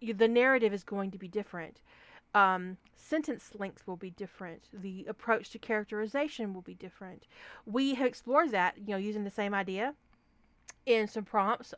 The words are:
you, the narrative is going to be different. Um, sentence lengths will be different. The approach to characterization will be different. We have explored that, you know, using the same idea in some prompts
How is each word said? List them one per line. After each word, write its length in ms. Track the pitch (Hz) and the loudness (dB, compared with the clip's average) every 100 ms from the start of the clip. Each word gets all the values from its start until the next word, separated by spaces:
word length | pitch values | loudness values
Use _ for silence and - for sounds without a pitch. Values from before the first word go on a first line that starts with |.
you, 120 | 226 | -4
the 140 | 208 226 | 4 4
narrative 460 | 240 254 262 220 | 6 6 6 4
is 100 | 196 | 0
going 280 | - 202 196 | -6 -4 -4
to 80 | 185 | -6
be 100 | 185 | -8
different. 520 | 208 196 175 160 - _ - - - _ | -8 -6 -10 -12 -16 _ -20 -20 -20 _
Um, 440 | 208 196 185 180 185 _ _ | 6 6 4 -2 -10 _ _
sentence 560 | - 311 302 247 - | -2 -2 -2 -6 -8
lengths 320 | 208 196 - - | -8 -8 -8 -12
will 100 | 175 | -10
be 140 | 190 | -10
different. 540 | 175 196 - 180 165 _ | -10 -12 -12 -14 -14 _
The 320 | 202 190 185 - | -14 -12 -10 -10
approach 440 | 214 - 220 - | -6 0 0 0
to 80 | 226 | -10
characterization 920 | - 214 208 214 220 277 302 - 208 | -2 -2 -2 -6 -2 -2 -2 -4 -6
will 100 | 185 | -6
be 120 | 180 | -12
different. 520 | 180 185 - 185 190 _ - - - | -14 -16 -16 -18 -18 _ -20 -20 -18
We 300 | - 226 269 | -4 0 2
have 140 | 254 254 | 2 0
explored 420 | - - 285 330 | 0 0 2 4
that, 240 | 202 180 - | 4 2 0
you 120 | 202 | -4
know, 80 | 196 | -4
using 260 | 202 214 | -2 -4
the 80 | 202 | -4
same 240 | 202 202 | -2 -2
idea 400 | 202 190 190 254 302 _ _ _ _ _ _ - - | 0 -2 -2 -4 -6 _ _ _ _ _ _ -20 -6
in 220 | - 226 214 | 2 2 2
some 180 | 226 | -4
prompts 500 | 196 214 196 240 - | -2 2 2 0 -4